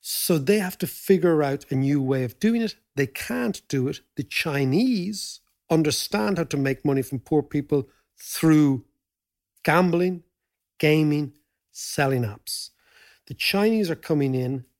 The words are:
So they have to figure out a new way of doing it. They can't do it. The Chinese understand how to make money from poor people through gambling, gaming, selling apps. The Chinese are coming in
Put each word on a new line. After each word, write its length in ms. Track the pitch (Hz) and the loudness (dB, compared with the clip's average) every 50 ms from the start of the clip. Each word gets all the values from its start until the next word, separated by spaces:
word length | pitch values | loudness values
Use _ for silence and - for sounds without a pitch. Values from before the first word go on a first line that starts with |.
So 360 | _ - - - - - 185 156 | _ -8 -8 -6 0 0 0 0
they 220 | 135 131 202 214 | 2 2 2 2
have 180 | 196 185 - _ | 0 -4 -6 _
to 80 | - - | -8 -8
figure 540 | - - - - 196 185 160 175 165 151 151 | -8 -12 2 2 2 4 4 2 2 4 2
out 280 | 139 139 143 - _ | 0 -2 -4 -6 _
a 40 | 139 | -2
new 260 | 131 135 139 143 143 | -2 0 0 0 0
way 220 | 135 131 135 131 131 | 0 0 -2 -2 -2
of 140 | 120 - _ | -6 -6 _
doing 220 | - 220 226 233 | 0 0 2 2
it. 140 | 226 214 - _ _ _ _ | -2 -4 -6 _ _ _ _
They 120 | - 143 - | -4 -4 -4
can't 540 | _ - - - 233 247 247 233 196 - _ _ | _ -12 -8 -6 -6 -4 -4 -4 -4 -6 _ _
do 180 | - 202 - 208 | -4 -2 -2 -2
it. 140 | - - _ _ _ | -4 -8 _ _ _
The 80 | - 139 | -10 -10
Chinese 1160 | - - - - 170 143 143 139 131 135 175 240 262 247 202 175 196 214 190 - - - - _ _ _ _ _ _ | -6 -6 -6 -4 -2 -2 0 0 2 2 2 2 2 0 -2 -2 -4 -8 -8 -10 -12 -14 -18 _ _ _ _ _ _
understand 680 | 170 160 160 147 135 - - - - 208 214 208 196 175 | 2 2 2 2 0 -2 -4 -4 -2 -2 0 0 0 -2
how 80 | 165 | -2
to 120 | - - 143 | -4 -2 -2
make 260 | 135 135 135 - _ | 0 -2 -2 -2 _
money 180 | 151 139 135 127 | 0 0 0 -2
from 160 | - - 127 | -2 -6 -10
poor 240 | - - 160 151 143 | -4 0 0 0 0
people 440 | - - 147 147 - - 143 131 - _ _ _ _ _ _ | 0 -4 -6 -2 0 -2 -2 -2 -4 _ _ _ _ _ _
through 680 | - - - - - 165 160 151 151 143 135 127 - _ _ _ _ _ _ _ _ _ _ _ _ _ _ _ _ | -16 -12 -8 0 4 6 6 6 6 4 2 0 -4 _ _ _ _ _ _ _ _ _ _ _ _ _ _ _ _
gambling, 600 | - 151 170 185 180 170 170 180 180 185 170 - _ _ _ _ _ _ _ _ _ _ _ | 2 4 4 4 2 2 0 0 0 -2 -6 -12 _ _ _ _ _ _ _ _ _ _ _
gaming, 540 | - 151 151 156 156 151 147 147 147 131 - _ _ _ _ _ _ _ | 2 4 4 4 4 2 2 0 -2 -4 -8 _ _ _ _ _ _ _
selling 520 | _ - - - - - 143 135 135 127 120 | _ -16 -14 -8 -2 -2 0 0 0 0 -2
apps. 480 | 107 104 - _ - - - - - _ _ _ _ _ _ - _ _ _ _ _ | -4 -6 -10 _ -12 -12 -12 -12 -16 _ _ _ _ _ _ -20 _ _ _ _ _
The 60 | - | -10
Chinese 580 | - - - - 196 202 220 226 220 208 170 | -6 -4 -2 0 2 2 2 2 2 0 -2
are 40 | 160 - - - | -4 -6 -2 -2
coming 240 | 165 147 143 135 131 | 0 2 2 0 0
in 300 | 131 127 127 135 135 123 _ _ _ | -2 -2 -2 -4 -6 -8 _ _ _